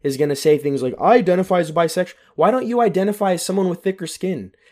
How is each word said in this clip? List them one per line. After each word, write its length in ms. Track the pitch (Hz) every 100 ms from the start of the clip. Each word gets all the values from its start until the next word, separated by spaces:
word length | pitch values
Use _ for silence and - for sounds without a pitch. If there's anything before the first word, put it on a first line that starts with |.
is 140 | 143 131
gonna 200 | 147 143
say 200 | 160 151
things 240 | 143 139
like, 120 | 127 -
"I 140 | 170
identify 460 | 247 185 180 185 180
as 100 | 160
a 40 |
bisexual." 400 | 156 165 185 180 - _ -
Why 140 | 170
don't 160 | 254 240
you 140 | 240
identify 520 | 226 190 196 202 196
as 120 | 175
someone 240 | - 190 185
with 140 | 175
thicker 240 | 196 190 165
skin? 460 | - 185 160 95 - _